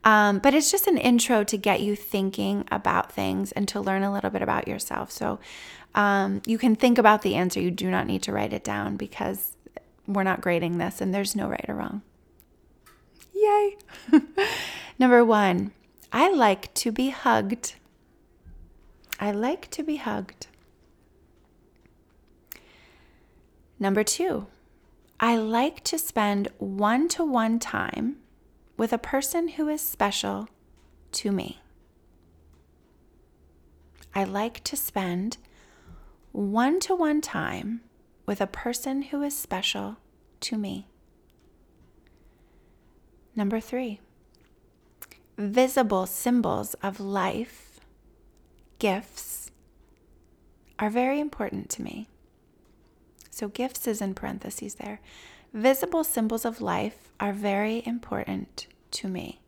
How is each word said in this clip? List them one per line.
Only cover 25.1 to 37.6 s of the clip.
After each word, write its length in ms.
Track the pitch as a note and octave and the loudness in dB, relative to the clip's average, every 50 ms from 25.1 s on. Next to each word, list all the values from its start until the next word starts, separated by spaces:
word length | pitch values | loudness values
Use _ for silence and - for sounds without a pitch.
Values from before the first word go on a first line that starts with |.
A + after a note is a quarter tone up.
| _ _ | _ _
I 160 | A3+ A#3 A#3 | 2 2 4
like 480 | A3+ A3 G#3+ A3+ A#3 B3+ D4+ - - - | 2 2 0 2 2 2 0 -2 -4 -6
to 160 | - - D#4+ | -4 -4 -4
spend 480 | - - - A3+ G#3 G#3 G3+ G3+ G3+ - - - | -6 -4 -2 0 0 2 2 0 -2 -4 -6 -8
one-to-one 1000 | G3+ G3 G3 G3 G#3 G#3 A#3 B3+ D#4 E4+ - - E4+ D4+ C4 A#3 A3 A3 A3+ A#3 | -8 -8 -2 0 2 4 4 4 2 0 0 0 0 2 2 2 2 2 0 0
time 600 | - - - - - - - - A3 A#3+ C#4+ - _ _ _ _ _ _ _ _ _ _ _ | -2 -4 -4 -4 -4 -4 -4 -4 -4 -4 -4 -6 _ _ _ _ _ _ _ _ _ _ _
with 160 | - A3+ A3+ A#3+ | -2 0 0 0
a 60 | A3+ | -2
person 500 | - - - C4+ C#4 - - E4+ E4+ E4 | -2 -2 -2 -2 -2 0 -2 -2 -2 -2
who 180 | - - D#4 | -2 -2 -2
is 140 | D4+ D4+ D4+ | -2 -2 -4
special 680 | - - - - G#3 G3+ G3 - - G3+ G3 G3 A3 - _ _ _ _ - _ _ _ _ _ - - | -4 -8 -2 0 -2 0 0 -2 -2 -2 -4 -4 -8 -12 _ _ _ _ -20 _ _ _ _ _ -18 -10
to 200 | - - - G#3 | -8 -4 -2 -2
me. 280 | G3 F#3+ - - - - _ - - _ _ _ _ _ _ _ _ _ _ _ _ _ _ _ - _ _ _ _ _ _ _ _ _ _ _ _ _ _ _ _ _ _ _ _ _ _ _ _ _ _ _ _ - - - - | -2 -2 -4 -6 -12 -16 _ -20 -20 _ _ _ _ _ _ _ _ _ _ _ _ _ _ _ -20 _ _ _ _ _ _ _ _ _ _ _ _ _ _ _ _ _ _ _ _ _ _ _ _ _ _ _ _ -20 -20 -6 -2
I 100 | G3 G3 | -2 -2
like 400 | F#3+ F#3+ G3+ G#3+ A#3 A#3 - - | -2 -2 -4 -4 -4 -6 -8 -10
to 120 | - - | -8 -6
spend 600 | - - - - G3+ F#3+ F3+ F3 F3+ G3 A3+ - - - - _ - - _ _ _ _ - - - - - _ _ _ _ | -6 -6 -4 -4 -4 -2 -2 -2 -2 -2 -4 -6 -8 -18 -20 _ -20 -20 _ _ _ _ -20 -20 -20 -20 -20 _ _ _ _
one-to-one 920 | - G3+ G3+ G3 G#3 A3+ B3 C4+ D#4+ F#4+ - - F#4+ F4+ E4 D4+ D4+ D4+ | -6 -4 -4 0 2 2 2 2 2 0 0 0 0 2 2 2 2 0
time 600 | D#4 - - E3 D3+ - - - | -2 -2 -6 -4 -4 -4 -6 -6